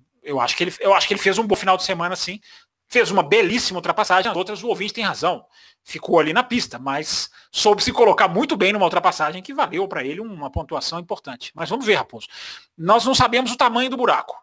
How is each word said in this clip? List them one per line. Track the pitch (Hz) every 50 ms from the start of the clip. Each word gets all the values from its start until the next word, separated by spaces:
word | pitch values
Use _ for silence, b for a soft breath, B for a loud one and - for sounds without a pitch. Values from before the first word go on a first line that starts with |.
| _ _ _ _ -
eu | 151 143 135
acho | 147 151 -
que | - 175
ele, | 180 175 -
eu | - 196 196
acho | 175 - -
que | 202
ele | -
fez | - 196 190 202
um | 226
bom | 208 185
final | - - 190 185
de | 185 -
semana, | - 190 170 170 175 185
sim. | - - - 185 208 b b b b b b _ _ _ _
Fez | - 240 220 160
uma | 196 196 160
belíssima | 143 185 226 - - 214 247 - - 185 180
ultrapassagem, | 165 196 170 - 214 - 185 185 190 240
as | 196
outras | 170 190 196 214 175 190
o | 240
ouvinte | 196 170 190 208 -
tem | 226 220
razão. | 196 160 - 147 175 170 - - b b b b b b _ _
Ficou | - - 165 - - - 165
ali | 151 151 160
na | 233 247
pista, | 247 240 240 - - - 131
mas | 131 139 139 147 156 - - - - b b b b b
soube | - - - 214 208 202 -
se | 254 -
colocar | - 240 208 180 - 214 185
muito | 170 196 294 - 330
bem | 196 180 190 202
numa | 214 190
ultrapassagem | 165 156 180 170 185 160 - 156 151 160 185 190
que | - 269
valeu | 277 277 - 175 170 196 190
pra | 190 160 127
ele | 135 151 180
uma | 220 233 202 160 143 135
pontuação | - 185 156 - 165 139 - - - 170
importante. | 175 - 208 - - 147 127 120 - - -
Mas | - 165 156
vamos | 202 254 262
ver, | 214 202
Raposo. | 151 123 - - 113 - B B B B B B B B B _ -
Nós | 160 175 214 240 220
não | 254 269
sabemos | - 254 226 233 240 262 240
o | 240
tamanho | - 277 247 226 240 254 262
do | 247
buraco. | - 247 208 147 - - - - -